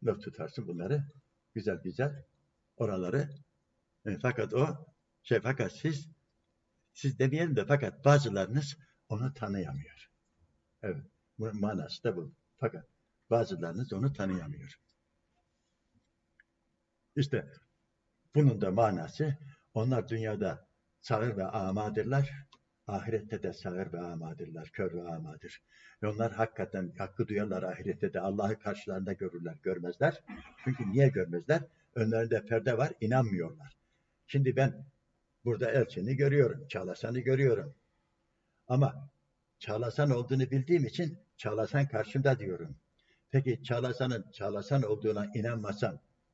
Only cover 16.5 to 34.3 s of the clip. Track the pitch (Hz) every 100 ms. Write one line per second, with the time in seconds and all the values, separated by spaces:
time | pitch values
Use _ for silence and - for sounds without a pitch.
16.5 | _ _ _ _ _ _ 147 139 113 -
17.5 | - _ _ _ _ _ _ _ 147 143
18.5 | 107 95 95 110 90 80 - - 139 -
19.5 | - _ 110 120 123 110 113 110 101 98
20.5 | 76 _ _ _ _ - 110 120 98 92
21.5 | 110 95 98 107 107 107 139 139 - -
22.5 | _ _ _ - 98 95 110 107 107 95
23.5 | - 98 90 90 85 87 82 80 78 80
24.5 | 80 78 - 95 85 85 82 80 76 87
25.5 | - _ _ - - 107 107 113 - 113
26.5 | - 92 98 90 - 95 - 113 101 104
27.5 | 92 92 92 98 - 98 92 95 101 101
28.5 | 107 104 101 - 95 95 95 92 85 85
29.5 | 78 95 92 87 - 98 - - 101 -
30.5 | - 131 135 101 113 135 113 87 87 -
31.5 | 160 - _ _ 120 110 113 117 113 104
32.5 | 113 104 117 151 - 110 127 117 95 80
33.5 | - 139 _ _ _ _ _ -